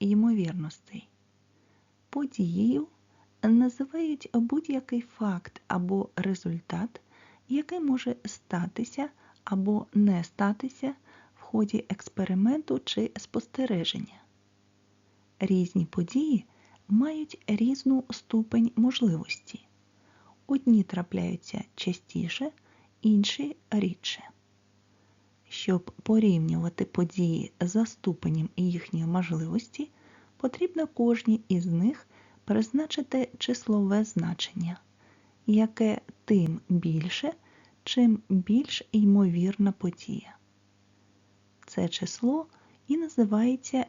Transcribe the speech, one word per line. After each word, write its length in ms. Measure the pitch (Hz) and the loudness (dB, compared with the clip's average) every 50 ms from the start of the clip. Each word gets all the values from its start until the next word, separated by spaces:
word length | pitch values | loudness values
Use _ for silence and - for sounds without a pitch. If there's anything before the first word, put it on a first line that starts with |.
ймовірностей. 1080 | - 202 208 208 220 233 226 214 185 165 165 180 156 156 - - _ _ - 220 - _ _ _ _ _ _ _ _ _ _ _ _ _ _ _ _ _ _ _ _ _ | 0 2 4 4 4 4 4 2 0 -2 -4 -4 -6 -8 -8 -12 _ _ -16 -16 -16 _ _ _ _ _ _ _ _ _ _ _ _ _ _ _ _ _ _ _ _ _
Подією 760 | - 285 294 269 - - 196 170 170 180 208 226 254 285 302 320 _ _ _ _ _ _ _ _ _ _ - | -4 -4 -4 -4 -2 -2 -2 0 0 0 2 2 2 0 -2 -6 _ _ _ _ _ _ _ _ _ _ 2
називають 880 | 220 226 233 247 254 247 - 269 269 - 320 330 320 302 277 - - - | 4 6 6 6 4 0 -4 -6 -6 -4 -4 -2 -2 -4 -6 -6 -4 0
будь-який 680 | 240 226 233 - 294 320 - 277 262 262 - - 240 | 0 0 0 0 -2 -2 -2 -4 -4 -4 -4 -4 -6
факт 600 | 240 - _ - 214 208 190 175 - - - - - - | -6 -8 _ -6 -4 -4 -4 -4 -8 -12 -18 -18 -10 -6
або 420 | - 185 180 175 196 196 196 - _ | -4 -4 -2 -2 -2 -2 -2 -4 _
результат, 840 | - 175 196 190 180 - 175 165 170 - - - 170 190 240 - - - _ _ _ - - _ _ _ - | -4 -4 -4 -4 -4 -4 -6 -6 -6 -8 -8 -6 -6 -6 -6 -8 -14 -20 _ _ _ -20 -20 _ _ _ -4
який 300 | 254 277 302 - 349 359 | -4 -4 -2 -4 -6 -4
може 360 | 330 285 254 254 - 247 240 - - | -2 0 0 0 -2 -4 -6 -6 -8
статися 840 | 214 - - _ - - 175 175 185 - - 233 - - - 277 302 - _ _ _ _ _ _ | -12 -14 -14 _ -6 -4 -4 -4 -4 -6 -6 -8 -6 -6 -6 -8 -8 -8 _ _ _ _ _ _
або 420 | - - 196 190 196 208 208 - - - | -4 -2 0 0 2 0 0 -2 0 2
не 300 | 208 208 208 190 175 170 | 4 4 6 4 2 0
статися 720 | - - - 202 202 208 208 - 262 - - - 269 277 - _ _ - - - _ _ | -4 -4 -2 -2 0 0 -2 -6 -10 -8 -6 -6 -6 -6 -8 _ _ -20 -20 -20 _ _
в 60 | _ | _
ході 440 | - - - 214 214 208 - 214 - - | -12 -4 -2 0 0 0 0 -4 -4 -6
експерименту 920 | 196 - - - - - 190 185 185 185 196 226 269 311 311 - 262 262 - | -8 -10 -10 -10 -6 -4 -4 -2 0 2 2 2 2 0 -2 -4 -4 -4 -4
чи 260 | - - - 220 226 - - | -4 -4 -4 -4 -4 -6 -10
спостереження. 1040 | - - - - 240 - - - 262 254 220 175 165 - - - - - - - _ _ _ _ _ _ _ _ _ _ _ _ _ _ _ _ _ _ _ _ _ _ _ - | -14 -8 -6 -6 -6 -6 -4 -4 -2 -2 0 -2 -2 -2 -4 -6 -8 -10 -14 -18 _ _ _ _ _ _ _ _ _ _ _ _ _ _ _ _ _ _ _ _ _ _ _ -4
Різні 460 | 196 190 190 185 180 175 - 190 170 | 0 2 2 2 2 2 0 -2 -2
події 600 | 160 - - 175 170 - 262 302 311 285 214 - - _ _ _ _ _ _ _ - | -2 -2 -4 -4 -2 -2 -2 0 2 0 0 -2 -4 _ _ _ _ _ _ _ 0
мають 560 | 196 214 262 302 311 311 311 302 - - _ - | 2 2 2 2 0 -4 -6 -8 -10 -10 _ -2
різну 560 | 214 208 226 240 269 269 - 262 269 262 254 - | 0 0 2 0 0 0 2 2 2 2 0 -4
ступень 600 | - - - - - 226 220 220 - 233 226 233 - | -10 -12 -8 -2 0 0 0 2 2 2 2 2 4
можливості. 920 | - 220 254 262 - 247 214 165 156 - - - - - - - - - _ _ _ _ _ _ _ _ _ _ _ _ _ _ _ _ - | 2 2 2 2 2 2 2 2 0 -4 -8 -10 -12 -12 -14 -18 -18 -18 _ _ _ _ _ _ _ _ _ _ _ _ _ _ _ _ -2
Одні 340 | 277 269 - 254 233 214 190 | -2 0 4 6 6 6 4
трапляються 800 | - - 180 180 - - 185 175 175 180 175 - - - - - - _ | 2 -2 -6 -6 -6 -4 -4 -4 -4 -6 -8 -10 -10 -10 -10 -10 -10 _
частіше, 760 | - - - 180 - - - - 170 175 170 - - 262 311 311 _ _ _ _ _ _ _ _ _ | -8 -4 -4 -4 -4 -8 -8 -6 -6 -4 -4 -4 -6 -6 -8 -8 _ _ _ _ _ _ _ _ _
інші 540 | - 220 214 202 202 - - - 277 294 302 - _ _ | 2 4 4 4 4 2 0 -4 -6 -8 -8 -10 _ _
рідше. 520 | - 208 - 190 180 - - - - - - - - _ _ _ _ _ _ _ _ _ _ _ _ _ _ _ _ _ _ _ _ _ _ _ | -2 -2 0 -2 -4 -6 -8 -10 -10 -10 -12 -20 -20 _ _ _ _ _ _ _ _ _ _ _ _ _ _ _ _ _ _ _ _ _ _ _
Щоб 420 | - - - - 185 175 180 - - - - | -14 -6 -2 0 0 0 -2 -6 -12 -8 -2
порівнювати 840 | - 220 220 220 208 185 165 160 160 160 165 165 170 170 - - | 2 2 4 4 4 4 4 2 0 0 -2 -2 -4 -4 -4 -6
події 680 | - - - 175 170 - - 180 170 165 160 - - - - | -4 -2 -2 -2 -2 0 -2 0 0 0 -2 -4 -8 -6 -6
за 260 | - 175 - 214 226 | -4 -2 0 0 0
ступенем 640 | 226 - - - 196 170 - - 170 156 160 156 170 - - | -2 -4 -6 -4 -4 -4 -2 -2 -2 -2 -2 -2 -4 -2 -2
їхньої 480 | 180 180 175 175 - - - 165 160 | -2 0 -2 -2 -6 -6 -6 -4 -2
можливості, 880 | 165 170 185 180 165 165 160 160 160 170 226 - - - - 294 - _ _ _ - - - _ _ _ - | -2 -2 -2 -2 -2 -4 -4 -4 -4 -4 -6 -6 -6 -10 -12 -12 -12 _ _ _ -20 -20 -20 _ _ _ -8
потрібно 500 | - 262 247 - 349 359 - 330 311 302 | -6 -6 -4 -4 -4 -4 -2 -4 -6 -4
кожній 540 | - - 233 233 240 226 - - 220 220 220 - | -2 0 2 2 2 2 2 2 0 0 0 0
із 180 | 190 175 170 | -2 0 0
них 420 | 185 170 165 180 220 294 - - _ _ - - _ _ _ _ | 0 0 2 2 0 0 -2 -6 _ _ -20 -20 _ _ _ _
призначити 840 | - 208 214 220 220 - 269 311 311 - - 277 - - 262 254 - - - | -2 0 0 0 0 0 -2 -2 -2 -4 -6 -4 -2 -2 -2 -2 -4 -6 -6
числове 640 | - - 247 240 - - 214 208 202 190 196 208 220 | -6 -4 -4 -4 -2 0 0 2 2 2 2 0 0
значення, 760 | 214 - 185 165 170 170 - - - - 180 175 170 180 - - _ _ _ _ _ _ _ _ _ _ _ _ - | 0 -2 -2 -2 -2 -4 -6 -6 -8 -6 -6 -6 -6 -6 -8 -14 _ _ _ _ _ _ _ _ _ _ _ _ 2
яке 540 | 214 214 220 220 220 - 226 220 208 - - - - _ _ | 4 4 4 2 0 0 0 0 0 -2 -6 -12 -20 _ _
тим 360 | - 220 196 170 160 160 - - - | 2 2 4 4 2 0 -4 -2 0
більше, 640 | 180 175 170 170 160 160 156 180 - - - 294 339 - _ _ _ _ _ _ _ _ _ | 0 0 2 0 0 0 -2 -2 -4 -4 -6 -6 -6 -8 _ _ _ _ _ _ _ _ _
чим 380 | - - - 247 240 220 208 - - | -4 2 4 4 4 4 2 0 0
більш 540 | 190 185 180 - 208 240 294 - - - - - | 0 0 2 2 2 2 2 0 -4 -10 -6 -2
ймовірна 800 | - 220 208 202 196 202 202 185 170 175 175 190 196 - 202 196 | 2 4 6 6 8 6 6 4 4 2 0 0 2 2 2 2
подія. 680 | 196 - - 180 175 - - - - 214 - - - - _ _ _ _ _ _ _ _ _ _ _ _ _ _ _ _ _ _ _ _ _ _ _ _ - | 0 0 -4 -4 -4 -6 -8 -10 -10 -10 -10 -14 -20 -20 _ _ _ _ _ _ _ _ _ _ _ _ _ _ _ _ _ _ _ _ _ _ _ _ -20
Це 240 | - - - 185 170 | -10 -4 -2 -2 -2
число 580 | 170 - - 170 - - - 240 269 311 320 - _ _ _ _ _ _ _ - | -2 -4 -8 -8 -6 -4 -2 0 0 -2 -4 -6 _ _ _ _ _ _ _ -2
і 100 | 277 320 | -2 -2
називається 880 | 330 311 - - 233 202 214 214 226 247 254 254 - - - 262 247 | -2 -2 0 0 2 2 2 2 2 2 0 -2 -4 -4 -4 -2 -4